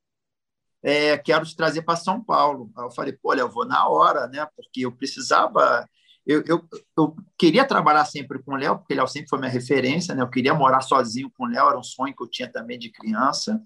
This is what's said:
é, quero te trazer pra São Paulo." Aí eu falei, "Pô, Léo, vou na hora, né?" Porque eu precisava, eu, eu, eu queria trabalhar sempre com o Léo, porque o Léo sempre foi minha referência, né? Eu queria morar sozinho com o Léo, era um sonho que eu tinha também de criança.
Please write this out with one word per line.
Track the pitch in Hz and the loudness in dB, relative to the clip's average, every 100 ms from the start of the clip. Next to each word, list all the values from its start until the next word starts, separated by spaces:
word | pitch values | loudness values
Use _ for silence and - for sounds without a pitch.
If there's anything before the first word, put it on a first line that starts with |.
| _ _ _ _ _ _ _ _ | _ _ _ _ _ _ _ _
é, | 127 147 151 147 | -2 2 2 2
quero | 151 156 160 | 2 0 0
te | - | -2
trazer | 160 151 | -2 -2
pra | 160 170 | -2 -4
São | - 220 | -2 -6
Paulo." | - 147 147 139 110 123 | 0 2 2 0 -10 -14
Aí | 123 | -12
eu | |
falei, | - 139 | -8 -8
"Pô, | - - | -6 -2
Léo, | 139 120 | 0 0
vou | 226 254 | -4 -2
na | 147 - | 0 2
hora, | 160 175 - 120 | 4 4 2 -4
né?" | 135 151 - | -6 -10 -12
Porque | - 131 127 | -14 -6 -6
eu | |
precisava, | 123 135 - 127 147 - 190 135 120 117 _ _ _ - | -6 -10 -6 0 2 2 2 4 2 -2 _ _ _ 0
eu, | 151 151 | 0 2
eu, | 165 - - _ - | -2 -4 -20 _ 0
eu | 156 - - - | 0 0 -16 2
queria | 170 180 269 | 4 6 4
trabalhar | 208 156 151 - | 4 4 4 2
sempre | - - 135 | -2 -10 -12
com | - | -8
o | 135 | -4
Léo, | 151 196 | -2 -2
porque | - | -2
o | 139 | -2
Léo | 131 | -2
sempre | 143 - | -4 -6
foi | 135 | -4
minha | 131 | -2
referência, | 127 123 139 127 156 170 143 | -4 0 0 2 -2 -2 -4
né? | |
Eu | 123 | -4
queria | 127 127 | 0 0
morar | 160 131 131 | 4 4 2
sozinho | - 135 120 117 135 | 2 0 0 -4 -10
com | - 120 | -8 -6
o | |
Léo, | 123 143 | 0 2
era | 139 | 0
um | |
sonho | 120 - 139 135 | -4 -8 -8 -8
que | |
eu | 120 | -12
tinha | - 123 | -10 -10
também | 123 117 123 | -10 -12 -12
de | 117 | -14
criança. | - 110 110 135 147 - - | -12 -6 -2 -2 -2 -4 -6